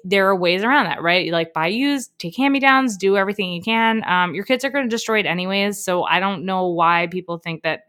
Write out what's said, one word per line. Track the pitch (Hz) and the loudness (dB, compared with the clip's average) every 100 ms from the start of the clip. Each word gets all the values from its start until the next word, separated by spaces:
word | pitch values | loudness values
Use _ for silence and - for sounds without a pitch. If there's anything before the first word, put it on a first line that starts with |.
there | 180 196 190 | -2 2 2
are | 190 | 2
ways | 175 185 | 2 2
around | 226 285 180 | 2 2 2
that, | - | 0
right? | 165 180 160 | 2 2 2
You, | |
like, | 170 165 | -2 -2
buy | 160 165 | -2 -2
used, | 226 285 277 - - | 0 0 -2 -6 -12
take | 170 240 | -8 0
hand-me-downs, | 277 277 269 269 254 185 | 0 4 4 4 2 0
do | 190 196 | 2 2
everything | 190 208 185 | 2 -2 -4
you | 170 | -4
can. | 220 226 226 220 - | -2 0 2 0 0
Um, | 180 175 | 0 0
your | 156 | -2
kids | 202 254 277 | -2 -2 -2
are | |
gonna | 277 247 | -2 -2
destroy | 226 226 214 | -4 -2 -2
it | 156 | 0
anyways, | 175 185 196 202 202 | -2 -2 0 -2 -2
so | 190 180 | -2 -2
I | - 175 | 0 0
don't | 196 185 185 | 0 -2 -4
know | 185 180 | -2 0
why | 170 165 170 175 | 2 2 2 0
people | 180 175 170 | -6 -8 -10
think | 170 160 | -8 -6
that | 160 156 | -4 -6